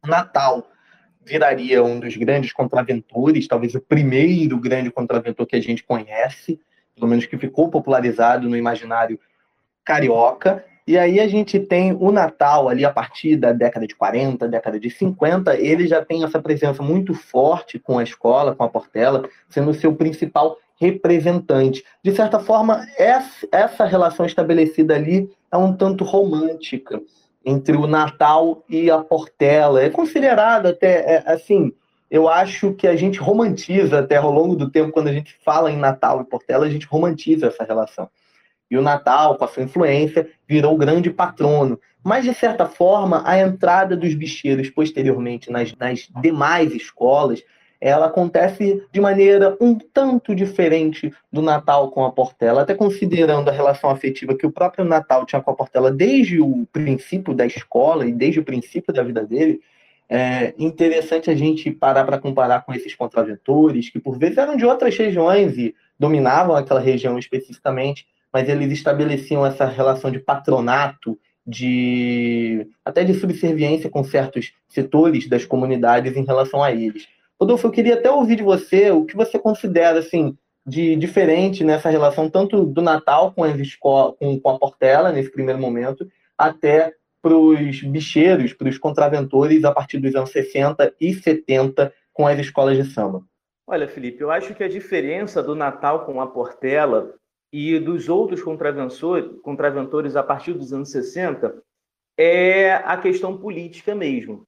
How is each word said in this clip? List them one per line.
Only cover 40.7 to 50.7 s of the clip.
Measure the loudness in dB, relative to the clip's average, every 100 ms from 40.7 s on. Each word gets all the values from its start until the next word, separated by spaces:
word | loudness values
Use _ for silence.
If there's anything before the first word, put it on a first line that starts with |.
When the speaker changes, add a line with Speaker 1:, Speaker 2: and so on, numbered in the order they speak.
Speaker 1:
o | 2
grande | 2 2 0
patrono. | -2 -4 0 0 2 0 -4 _ _
Mas, | -2 0
de | 0
certa | 0 -2 0 -2
forma, | 2 2 4 2 0 2
a | 2
entrada | 2 0 2 2 2 -2
dos | -2
bicheiros | -4 -6 -6 -2 -2 -2
posteriormente | -2 -2 -2 -2 -2 -4 -10 -8
nas, | -6 -6 -6
nas | -6 -6 -10 -2
demais | -2 2 0 2 0
escolas, | -4 -14 _ 2 2 0 -4 _ _ _ _
ela | 0 2 2
acontece | 0 0 2 0 0 -2 -2 -4
de | 0
maneira | 0 4 6 6 4 4
um | 2
tanto | 2 0 0 2 0 -2
diferente | -2 -2 0 2